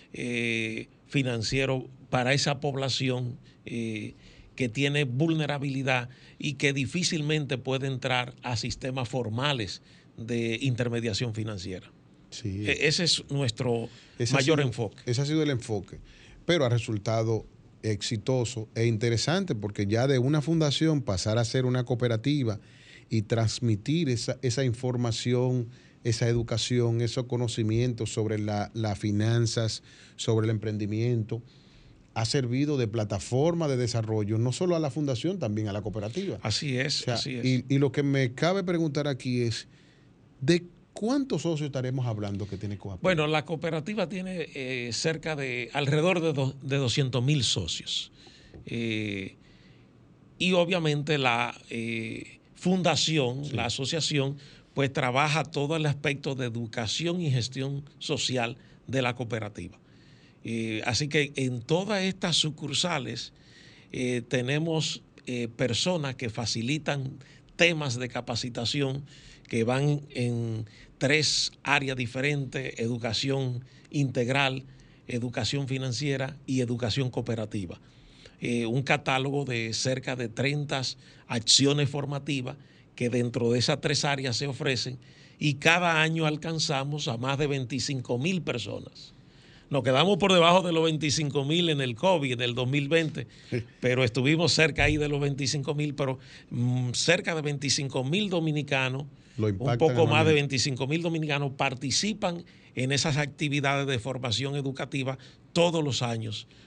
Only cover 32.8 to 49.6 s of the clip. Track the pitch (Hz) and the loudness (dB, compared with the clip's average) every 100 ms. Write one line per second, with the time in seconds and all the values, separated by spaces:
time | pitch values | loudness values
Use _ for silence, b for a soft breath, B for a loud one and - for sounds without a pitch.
32.8 | 113 113 104 98 - 127 160 170 156 131 | 0 0 -2 -4 0 2 2 2 0 0
33.8 | 120 117 107 110 104 110 123 123 180 170 | 0 0 -2 -2 0 0 0 0 2 2
34.8 | 151 156 143 120 160 196 120 104 107 101 | 0 -2 -2 0 -2 -2 -2 -2 -2 -4
35.8 | 104 104 104 151 196 101 113 107 147 127 | -4 -6 -6 -6 -6 -4 -2 -2 -2 -2
36.8 | 143 - - 117 - 123 127 127 123 139 | 0 -2 -2 -2 -4 -2 2 2 2 2
37.8 | 139 143 139 139 127 127 160 196 185 170 | 2 2 2 2 2 2 0 2 0 0
38.8 | 160 143 147 135 131 123 117 113 - B | 0 0 -2 -2 -2 0 0 -2 -8 B
39.8 | B B B - - - 131 170 175 - | B B B -20 -20 -4 2 2 0 -20
40.8 | - - 214 285 269 185 165 156 147 135 | -16 -4 0 0 0 -2 0 -2 -2 -4
41.8 | 127 135 123 107 101 98 101 92 104 101 | -2 -2 -2 -2 -4 -4 -6 -6 -6 -8
42.8 | 101 92 185 165 151 156 - 127 165 165 | -10 -2 0 2 2 0 -2 -4 -4 -4
43.8 | 160 214 170 185 185 185 147 143 127 127 | -4 -4 -4 -4 -6 -8 -8 -6 -4 -4
44.8 | 120 110 160 160 165 147 135 123 120 139 | -4 -2 -2 -2 -4 -4 -4 -4 -4 -2
45.8 | 139 151 175 180 160 151 131 - 139 139 | 2 4 4 2 2 0 0 -2 -2 0
46.8 | 131 147 131 123 127 151 123 - 82 - | 2 2 0 2 2 2 2 0 -2 -6
47.8 | - - - B B B B B - 117 | -4 -6 -6 B B B B B -8 -4
48.8 | 117 110 107 98 95 - B B | -2 -2 -2 -4 -8 -12 B B